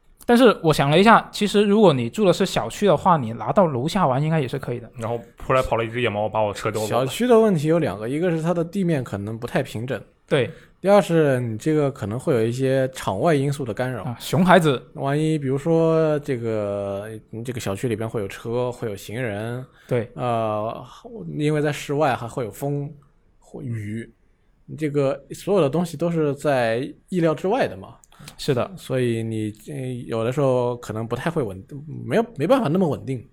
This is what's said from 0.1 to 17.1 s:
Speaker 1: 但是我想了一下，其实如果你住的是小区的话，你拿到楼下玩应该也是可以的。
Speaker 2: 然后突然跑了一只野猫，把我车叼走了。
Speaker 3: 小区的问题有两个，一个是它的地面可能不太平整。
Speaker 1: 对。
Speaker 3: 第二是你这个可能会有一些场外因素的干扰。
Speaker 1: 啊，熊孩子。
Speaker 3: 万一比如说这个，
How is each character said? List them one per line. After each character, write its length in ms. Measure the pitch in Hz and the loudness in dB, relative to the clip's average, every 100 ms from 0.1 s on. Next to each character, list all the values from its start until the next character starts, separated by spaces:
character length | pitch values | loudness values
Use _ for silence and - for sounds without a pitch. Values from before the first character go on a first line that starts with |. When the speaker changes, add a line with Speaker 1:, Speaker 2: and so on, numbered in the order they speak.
| - | -6
Speaker 1:
但 140 | - 240 | 2 6
是 180 | 254 175 | 8 6
我 100 | 160 | 2
想 160 | 151 143 | 2 4
了 100 | 156 | 6
一 40 | |
下， 260 | 214 196 - | 8 6 4
其 160 | - 208 | -4 0
实 160 | 208 | 2
如 160 | 214 208 | 4 6
果 140 | 196 | 6
你 160 | 135 117 | 4 0
住 160 | - | 0
的 80 | 202 | 2
是 140 | 160 185 | 4 2
小 240 | 160 113 | -2 -4
区 160 | - 202 | 0 2
的 100 | 147 | 4
话， 220 | 196 165 | 4 2
你 160 | 113 | 0
拿 180 | 113 107 | -6 -2
到 140 | 147 175 | 2 4
楼 200 | 127 147 | 2 0
下 200 | 202 156 | 2 2
玩 160 | 127 | 2
应 80 | 156 | 2
该 100 | 160 | 0
也 80 | 127 | 0
是 100 | 135 | -4
可 140 | - | -6
以 80 | 120 | -8
的。 100 | 110 123 | -10 -8
Speaker 2:
然 140 | 110 | -6
后 100 | 120 - - | -6 -8 -10
突 160 | - | 0
然 100 | 131 | 2
跑 120 | 127 113 | 2 0
了 80 | |
一 40 | 113 | -2
只 100 | 117 | -2
野 80 | 117 | -2
猫， 180 | 104 107 | 0 -2
把 140 | 110 | 0
我 140 | 107 | 0
车 160 | 98 113 | -2 -4
叼 100 | 107 | -2
走 20 | |
了。 40 | 107 | 0
Speaker 3:
小 160 | 120 | 0
区 220 | 131 - 247 | 0 0 4
的 100 | 226 | 6
问 160 | 220 | 6
题 120 | 170 151 | 2 2
有 100 | 165 | 2
两 200 | 135 98 | 0 -2
个， 100 | 110 | -4
一 100 | 147 | -2
个 120 | 180 | 0
是 100 | 165 | 0
它 140 | 160 | 0
的 100 | 170 | -2
地 180 | 165 202 | -2 -2
面 220 | 175 151 | 0 0
可 140 | 120 101 | -2 -6
能 200 | 101 113 | -6 -8
不 80 | 120 | -4
太 160 | - | -4
平 240 | 123 107 123 | -4 -6 -6
整。 160 | 107 - _ - | -8 -10 _ -2
Speaker 1:
对。 240 | 151 110 - - _ | 0 0 -4 -20 _
Speaker 3:
第 100 | 185 | 4
二 100 | 202 | 4
是 400 | - 165 151 127 | 6 4 4 2
你 160 | 120 107 | -2 -4
这 160 | 156 | 0
个 160 | 151 139 | 2 0
可 180 | - 104 | -2 -6
能 120 | 117 | -4
会 160 | 175 | 0
有 100 | 123 | 2
一 60 | 113 | 2
些 380 | 123 131 135 131 | 0 0 2 0
场 320 | - - 98 | -2 -4 0
外 120 | 160 | 2
因 200 | 147 139 | 2 2
素 120 | 139 | -2
的 80 | 127 | -4
干 200 | 101 127 | -4 -4
扰。 100 | 123 | -4
Speaker 1:
啊， 140 | 123 117 | -8 -8
熊 260 | - 135 | -2 2
孩 140 | 185 185 | 8 8
子。 260 | 156 123 - | 6 0 -4
Speaker 3:
万 220 | - 139 147 | -8 -2 0
一 220 | 156 156 | 0 0
比 80 | 135 | 0
如 100 | 135 | -2
说 640 | 165 165 165 160 156 151 | 2 2 4 2 2 0
这 160 | 147 123 | -2 -4
个， 720 | 117 107 101 101 101 98 107 | -2 -2 -2 -4 -4 -6 -8